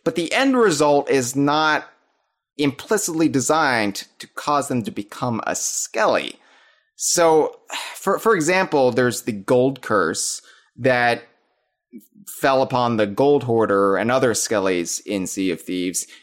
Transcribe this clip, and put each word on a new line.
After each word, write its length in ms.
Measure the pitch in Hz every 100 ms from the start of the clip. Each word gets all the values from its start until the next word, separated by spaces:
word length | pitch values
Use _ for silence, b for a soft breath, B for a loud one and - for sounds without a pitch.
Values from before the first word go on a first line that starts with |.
But 120 | - -
the 180 | 165
end 240 | 226 269 254
result 500 | 214 147 147 143 -
is 280 | 135 123 135
not 520 | 143 151 156 147 - _ _ _ _ _ _ -
implicitly 720 | 143 127 - 214 - 160 160
designed 800 | 127 123 156 147 120 104 98 - -
to 100 | -
cause 420 | - - 147 -
them 120 | 127
to 80 | 107
become 480 | 98 101 - 127 113 -
a 100 | -
skelly. 840 | - - - - 208 101 65 - b b b b b b
So, 640 | - 180 165 156 135 - - - B B
for, 220 | 185 185
for 180 | 220 202
example, 560 | 147 185 175 147 127
there's 320 | 123 123 113
the 80 | -
gold 520 | 104 98 127 131 139
curse 580 | - 107 82 - - - b b b -
that 460 | 127 123 120 117 - _ _ _ _ _ _ 240 _ _ 101 -
fell 220 | 139 135
upon 340 | 131 127 120 110
the 100 | 107
gold 360 | 101 143 143
hoarder 540 | 123 113 107 98 98 95
and 120 | 110
other 240 | 131 123
skellies 680 | 107 - 110 95 90 85 - -
in 220 | 101 90
Sea 240 | - 95
of 100 | 80
Thieves, 460 | - 90 90 85 - B